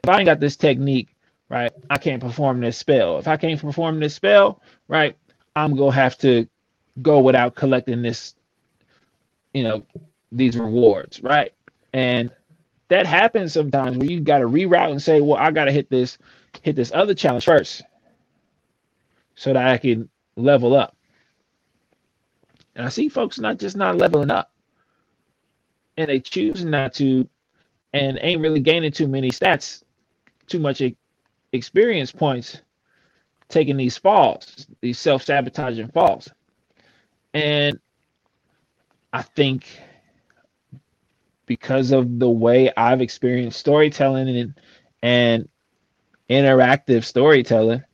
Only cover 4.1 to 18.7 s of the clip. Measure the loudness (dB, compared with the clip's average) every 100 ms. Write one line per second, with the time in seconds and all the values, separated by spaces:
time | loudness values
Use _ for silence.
4.1 | -4 4 4 4 -2 _ _ _ -2 -2
5.1 | -4 _ _ _ -4 -2 0 0 2 0
6.1 | 2 2 2 0 _ _ _ _ -4 2
7.1 | 4 6 4 0 -2 -2 -2 -2 -6 -6
8.1 | -8 -14 _ _ _ _ _ _ _ _
9.1 | _ _ _ _ -4 -2 -4 -8 -20 _
10.1 | _ _ -2 0 0 -2 4 4 4 -6
11.1 | -12 0 0 0 _ _ _ _ -2 0
12.1 | 0 -4 _ _ _ _ _ _ 0 2
13.1 | 2 2 0 -2 -2 -2 -2 -2 -4 -4
14.1 | -2 0 2 2 0 2 2 2 -4 2
15.1 | 2 4 2 0 0 0 -2 -2 -2 -2
16.1 | -6 _ _ _ -10 -6 -4 0 0 0
17.1 | 0 -2 -2 2 2 2 -14 -20 _ _
18.1 | _ _ _ _ _ _